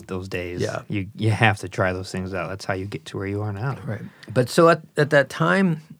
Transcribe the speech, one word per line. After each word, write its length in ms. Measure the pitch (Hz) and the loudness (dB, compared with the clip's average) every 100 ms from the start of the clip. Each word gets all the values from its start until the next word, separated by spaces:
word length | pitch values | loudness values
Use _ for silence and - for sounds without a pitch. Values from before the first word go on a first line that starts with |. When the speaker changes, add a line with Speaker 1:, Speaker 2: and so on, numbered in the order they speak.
Speaker 1:
those 260 | - 92 95 | -8 -8 -6
days. 320 | 90 87 90 | -6 -6 -4
Speaker 2:
Yeah. 220 | 107 - - | -4 -4 -6
Speaker 1:
You, 200 | 101 92 - | -6 -6 0
you 140 | 107 | 0
have 260 | 107 110 101 | 4 4 2
to 80 | 92 | -4
try 240 | - 92 | -2 0
those 200 | 92 98 | -2 -6
things 220 | 95 92 | -6 -4
out. 140 | 92 82 | -4 -6
That's 160 | 98 - | -6 -4
how 100 | 95 | -4
you 100 | 101 | -4
get 180 | 123 - | -8 -8
to 120 | 101 | -6
where 100 | 98 | -4
you 140 | 101 | -4
are 100 | 107 | -4
now. 260 | 98 135 90 127 | -4 -6 -6 -8
Speaker 2:
Right. 160 | 101 104 - - | -10 -10 -16 -2
But 180 | 127 123 | 0 2
so 200 | - 165 | 6 6
at, 140 | 160 - - | 6 0 0
at 140 | 147 | 4
that 200 | 147 135 | 4 4
time, 520 | - 165 190 190 156 - | 0 2 4 4 2 -6